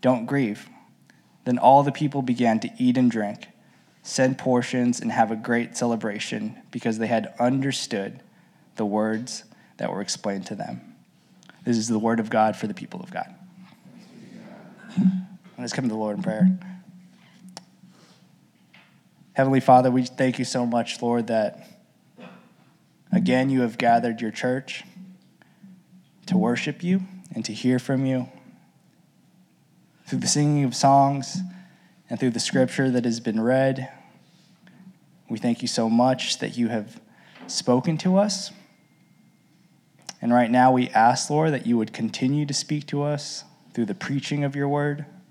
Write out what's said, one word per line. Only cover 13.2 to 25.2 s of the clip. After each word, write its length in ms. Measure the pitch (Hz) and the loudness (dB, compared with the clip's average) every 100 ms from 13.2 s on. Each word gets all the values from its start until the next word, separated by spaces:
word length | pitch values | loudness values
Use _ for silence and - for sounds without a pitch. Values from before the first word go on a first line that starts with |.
| - - - - - - - - - - - - - - - - - - | -12 -14 -20 -20 -20 -20 -20 -20 -20 -20 -20 -20 -20 -20 -20 -20 -10 2
Let 680 | 190 190 - - - - | 2 2 -6 -16 -20 -12
us 100 | 123 | -8
come 100 | - | -4
to 60 | 131 | -2
the 60 | 110 | -2
Lord 200 | 107 104 | -2 -2
in 60 | |
prayer. 360 | 98 110 185 185 - - - - - - - - - - - _ - - - _ _ _ _ _ _ - _ _ _ _ _ | -4 2 2 2 -6 -18 -20 -20 -20 -20 -20 -20 -20 -20 -20 _ -20 -20 -20 _ _ _ _ _ _ -20 _ _ _ _ _
Heavenly 260 | - 135 135 | 0 4 4
Father, 300 | 123 127 127 | 8 8 8
we 140 | 127 | 2
thank 340 | 123 - 131 123 | -2 0 0 0
you 80 | 123 | -4
so 180 | 127 | -2
much, 380 | 120 117 117 - | 0 -2 -2 -4
Lord, 240 | 120 120 110 | 0 0 0
that 420 | 113 107 - - - _ _ _ _ - - _ _ _ _ _ _ _ | 0 0 -4 -20 -20 _ _ _ _ -20 -20 _ _ _ _ _ _ _
again 380 | - - 127 135 | 0 2 2 2
you 100 | 131 | 2
have 160 | 123 110 | 0 0
gathered 460 | 120 117 120 110 | 4 4 2 -2
your 80 | 113 | -6
church 540 | - 123 127 139 - - - - - | -4 -2 -2 -6 -14 -14 -20 -20 -20